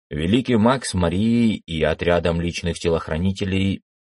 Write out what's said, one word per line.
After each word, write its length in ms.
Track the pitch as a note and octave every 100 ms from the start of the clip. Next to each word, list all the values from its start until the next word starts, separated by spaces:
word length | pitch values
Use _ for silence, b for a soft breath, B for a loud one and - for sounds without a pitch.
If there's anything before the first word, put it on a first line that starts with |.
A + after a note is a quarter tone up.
| _
Великий 460 | D2 E2+ B2 B2 A2+
маг 280 | A2+ C3+
с 100 | -
Марией 680 | F#2 E2+ F2+ A2+ A#2+ A2+ -
и 160 | - D#2+
отрядом 560 | D2+ D2+ E2+ F2 E2+ E2+
личных 360 | E2+ - F2 E2
телохранителей 1000 | E2+ E2 - D#2+ F#2 F#2+ F#2 F#2+ G2 - - _